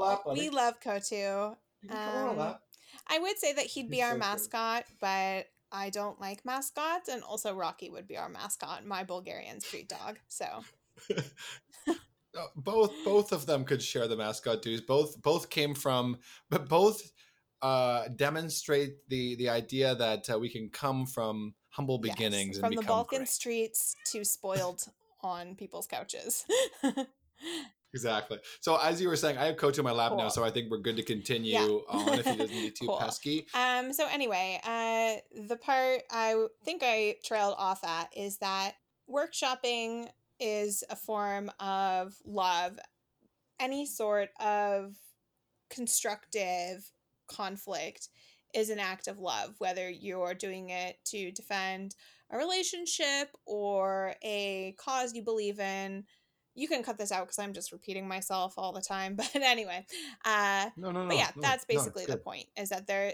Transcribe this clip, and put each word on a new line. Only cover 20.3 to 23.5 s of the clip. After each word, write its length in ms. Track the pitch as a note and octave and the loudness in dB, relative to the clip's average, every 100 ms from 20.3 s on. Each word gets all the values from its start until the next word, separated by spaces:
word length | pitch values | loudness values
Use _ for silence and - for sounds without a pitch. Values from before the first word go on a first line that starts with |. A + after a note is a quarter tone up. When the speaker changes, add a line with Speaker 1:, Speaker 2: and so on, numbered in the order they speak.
| A2 | 0
Speaker 1:
we 100 | A#2+ | 0
can 200 | A#2 A2 | -4 -10
come 380 | - C#3 C3 C3 | -4 -2 0 -2
from 480 | - A2 G#2+ G#2+ - _ | -2 -2 -2 -6 -10 _
humble 300 | - C#3 B2+ | -4 0 0
Speaker 2:
Yes, 120 | A2+ A#2 | 0 0
Speaker 1:
beginnings 420 | A2 G2+ G2 G2 | 0 2 0 0
and 60 | A3+ | 0
Speaker 2:
from 100 | A3+ | 0
the 60 | |
Speaker 1:
become 140 | G#3+ A3+ | 2 2
Speaker 2:
Balkan 240 | A#3 C4+ | 2 -2
Speaker 1:
great. 100 | C4 | -2
Speaker 2:
streets 680 | - B3 | -2 -2